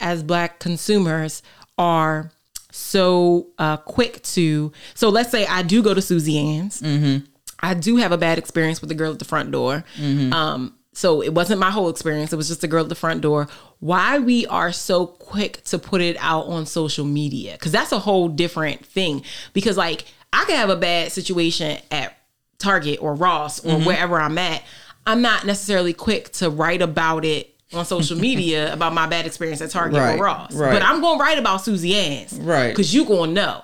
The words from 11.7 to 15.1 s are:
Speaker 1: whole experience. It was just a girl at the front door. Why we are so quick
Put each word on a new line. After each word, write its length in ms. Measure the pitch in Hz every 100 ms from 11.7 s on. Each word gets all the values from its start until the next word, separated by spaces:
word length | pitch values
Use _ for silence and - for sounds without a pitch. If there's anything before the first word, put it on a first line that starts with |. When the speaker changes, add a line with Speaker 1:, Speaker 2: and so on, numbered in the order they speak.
Speaker 1:
whole 200 | 208 180
experience. 420 | 160 160 151 151
It 40 | 160
was 120 | 151
just 160 | 165
a 20 | 170
girl 160 | 165
at 60 | 160
the 60 |
front 260 | 165 165 165
door. 280 | 151 147 143 - - -
Why 380 | 156 180 202 285
we 280 | 247 240 -
are 260 | 180 170
so 320 | 175 - 180
quick 560 | 180